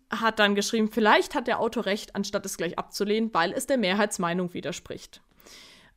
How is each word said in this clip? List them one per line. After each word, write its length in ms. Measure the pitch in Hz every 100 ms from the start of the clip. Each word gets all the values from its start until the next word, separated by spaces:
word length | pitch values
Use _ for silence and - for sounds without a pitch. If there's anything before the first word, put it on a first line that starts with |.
| _
hat 300 | 214 226 220
dann 160 | 208
geschrieben, 340 | 202 202 226 214
vielleicht 440 | 240 214 302 359
hat 120 | 294 247
der 140 | 214
Autor 240 | 226 233
recht, 320 | 196 208 - 202
anstatt 300 | 196 202 196
es 100 | -
gleich 220 | 170 -
abzulehnen, 520 | - - 208 214 226
weil 180 | 185 175
es 140 | - -
der 100 | 269
Mehrheitsmeinung 800 | 185 202 208 - 170 175 180
widerspricht. 680 | - 147 175 - - - - _ _ - - - - -